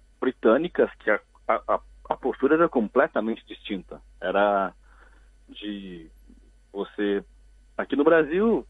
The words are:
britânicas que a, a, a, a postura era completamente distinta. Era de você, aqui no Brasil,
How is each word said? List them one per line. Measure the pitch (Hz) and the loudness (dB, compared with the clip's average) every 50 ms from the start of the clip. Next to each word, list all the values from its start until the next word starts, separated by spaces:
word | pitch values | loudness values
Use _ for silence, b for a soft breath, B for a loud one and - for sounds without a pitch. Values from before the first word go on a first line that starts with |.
| _ _ _ - | _ _ _ -6
britânicas | - 131 - _ - 120 110 135 165 180 - - 123 - - - | -4 -4 -2 _ 4 4 4 4 2 0 0 0 0 0 -2 -4
que | - - 104 | -2 -2 -2
a, | 101 - _ _ _ _ | -2 -2 _ _ _ _
a, | - 110 110 - - | -2 -2 -2 -2 -2
a, | 107 92 - - - - - - | -4 -4 -4 -8 -20 -12 -8 -8
a | - | -6
postura | - - 127 110 - - 135 156 | -4 -4 -6 -4 0 0 2 2
era | 160 170 160 | 4 2 2
completamente | - 131 107 98 - 127 147 165 - 127 107 110 113 - - | 0 0 -2 0 0 0 0 0 0 -4 -4 -4 -6 -6 -10
distinta. | - 107 - - - 107 92 - - 78 73 - - - - | -16 -18 -16 -12 -10 -10 -10 -10 -12 -18 -20 -20 -20 -16 -10
Era | - 92 92 98 101 104 101 98 95 90 - _ b b b b b b b b b b b _ _ - | -6 -2 0 2 2 2 2 2 0 -2 -6 _ b b b b b b b b b b b _ _ -20
de | - - 104 104 104 101 98 95 90 85 80 78 - - - - - - - _ _ _ _ _ - | -20 -16 -14 -12 -12 -12 -12 -14 -16 -16 -18 -20 -20 -20 -20 -20 -20 -20 -20 _ _ _ _ _ -10
você, | 101 98 - - - 104 101 101 101 92 - - - - - - - - _ _ - | -10 -10 -8 -6 -4 -2 -2 -2 -2 -4 -8 -18 -20 -20 -20 -20 -20 -20 _ _ -8
aqui | 104 - - | -6 -4 0
no | 135 143 | 2 4
Brasil, | 160 170 165 156 135 160 185 208 233 214 147 113 | 4 4 4 4 2 0 0 2 2 0 0 -2